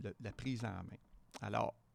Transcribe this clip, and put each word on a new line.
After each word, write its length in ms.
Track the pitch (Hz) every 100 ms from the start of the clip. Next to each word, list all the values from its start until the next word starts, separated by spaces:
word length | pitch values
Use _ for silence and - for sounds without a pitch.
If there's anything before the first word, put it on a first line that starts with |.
le, 120 | 101 -
la 120 | 107
prise 320 | - 131 120
en 100 | 113 92
main. 160 | 90 - - - - -
Alors, 340 | 101 110 110 - -